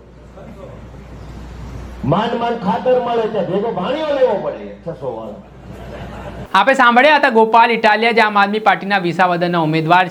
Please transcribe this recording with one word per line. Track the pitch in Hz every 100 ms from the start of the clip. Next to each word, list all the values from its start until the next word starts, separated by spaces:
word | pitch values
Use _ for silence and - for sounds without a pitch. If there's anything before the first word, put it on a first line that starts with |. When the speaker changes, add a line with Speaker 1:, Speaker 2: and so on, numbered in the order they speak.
| - - - 190 196 - - - - - - - - - - - - - - - 127
Speaker 1:
માંડ | 175 233 233
માંડ | 233 233
ખાતર | 180 233 254 247
મળે | 240 233 214
ત્યાં | 214 165
ભેગો | 190 233
ભાણિયો | 190 190 294 311 277
લેવો | 254 196
પડે | 151 107 101 - 170
છસો | - 135 113
વાળો. | 110 98 - - - - - - - - - - -
Speaker 2:
આપે | 190 202 269
સાંભળ્યા | 240 240 277 294
હતા | 285 226
ગોપાલ | 220 233 240 226
ઇટાલિયા, | 220 214 233 226
જે |
આમ | 214 208
આદમી | 202 214 208
પાર્ટીના | 175 190 202
વિસાવદરના | 175 160 185 175 175 175 156
ઉમેદવાર | 156 156 175 180